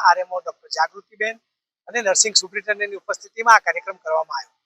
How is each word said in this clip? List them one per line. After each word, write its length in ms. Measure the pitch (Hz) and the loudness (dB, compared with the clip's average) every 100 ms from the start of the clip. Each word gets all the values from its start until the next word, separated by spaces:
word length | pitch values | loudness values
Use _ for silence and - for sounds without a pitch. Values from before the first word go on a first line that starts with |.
| 185 | 4
આર 100 | 175 | 2
એમ 120 | 180 180 | -2 -8
ઓ 80 | |
ડોક્ટર 240 | 175 - 160 160 | -8 -14 _ -2
જાગૃતિબેન 600 | 165 196 - 208 214 226 _ _ _ _ - | -2 -4 -20 -8 -8 -8 _ _ _ _ -10
અને 100 | 226 | -4
નર્સિંગ 360 | 208 180 220 196 | 0 2 2 0
સુપ્રિન્ટેન્ડન્ટની 600 | 185 202 202 208 208 196 | -2 -6 -6 -6 -6 -8
ઉપસ્થિતિમાં 540 | - 190 - 220 233 214 | -10 -10 -12 -2 4 6
આ 60 | - | 4
કાર્યક્રમ 320 | 170 190 190 | -4 -8 -10
કરવામાં 420 | 160 160 160 - | -4 -4 -4 -10
આવ્યો. 160 | - _ | -12 _